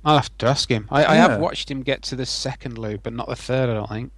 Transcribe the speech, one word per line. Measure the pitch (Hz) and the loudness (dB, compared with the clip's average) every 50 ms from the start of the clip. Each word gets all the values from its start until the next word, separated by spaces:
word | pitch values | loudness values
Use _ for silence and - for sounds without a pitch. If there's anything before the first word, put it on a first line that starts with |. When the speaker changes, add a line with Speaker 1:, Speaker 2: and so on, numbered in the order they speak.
| - | 4
Speaker 1:
I'll | 151 151 | 4 4
have | 143 120 - - - | 4 2 0 -6 0
to | - 120 | 0 0
ask | 139 - - - | 2 0 0 0
him. | 123 107 104 - | 0 -2 0 0
I, | 135 139 151 | 2 4 4
I | - 156 | 6 6
Speaker 2:
Yeah. | 160 175 - | 6 6 6
Speaker 1:
have | 117 101 | 4 2
watched | - - - - - - | 0 -2 -4 -6 -8 -8
him | 139 135 | -8 -6
get | 123 139 135 - - | -2 -4 -4 -4 -4
to | - 135 | -10 -6
the | 127 127 | -6 -6
second | - - - - 135 127 - - 127 117 | -6 -6 -6 -6 -8 -8 -8 -10 -12 -10
loop, | 113 113 107 104 101 - | -8 -6 -6 -8 -6 -8
but | 120 | -8
not | 117 117 - - | -8 -6 -6 -6
the | 127 | -8
third, | - - - 127 131 131 120 | -8 -4 -2 0 0 0 0
I | 113 | -2
don't | 107 107 107 | -4 -4 -6
think. | 107 110 123 - - | -8 -8 -10 -10 -14